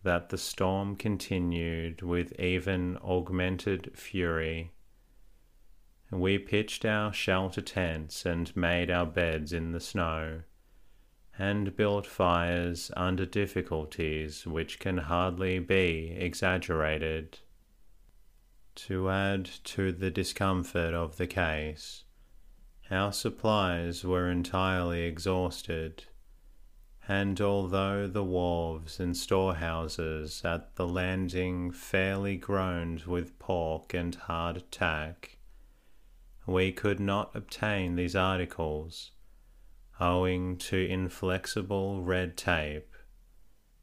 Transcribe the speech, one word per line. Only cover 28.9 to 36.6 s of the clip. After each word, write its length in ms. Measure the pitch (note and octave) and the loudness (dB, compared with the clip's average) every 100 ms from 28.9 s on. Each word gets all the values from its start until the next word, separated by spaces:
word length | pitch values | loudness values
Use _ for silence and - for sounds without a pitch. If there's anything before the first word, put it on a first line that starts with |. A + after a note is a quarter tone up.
| - | -4
and 180 | F2+ F2 | -2 -2
storehouses 1300 | - F#2+ F#2+ E2 E2+ E2 D#2+ - D#2+ D#2 D2+ - E2+ | 2 4 4 2 -2 -2 -4 -4 -4 -4 -6 -4 -2
at 300 | E2+ - - | -2 -4 -4
the 120 | F2+ | 0
landing 840 | F2 F2+ F#2 F#2 F2+ F2+ F2+ F2 | 0 0 0 0 0 0 -2 -4
fairly 640 | F2+ - F#2+ F#2+ G2 G2 F#2 | -6 0 2 2 2 -2 -2
groaned 680 | - G2 F#2 F2 E2+ D#2+ E2+ | 0 2 2 0 -2 -4 -2
with 340 | F2 E2+ - | -2 -2 -8
pork 560 | - F2+ D#2+ D#2 - F2+ | -2 0 0 -4 -4 -2
and 180 | F2 | -2
hard 500 | E2+ - E2 E2+ E2+ - | -4 -4 -2 -2 -4 -10
tack, 720 | - F2 D#2 D#2 F2 - - - - - - - - - - - - - | -2 0 0 -4 -10 -18 -20 -20 -20 -20 -20 -20 -20 -20 -20 -20 -12 0
we 280 | F#2 | 4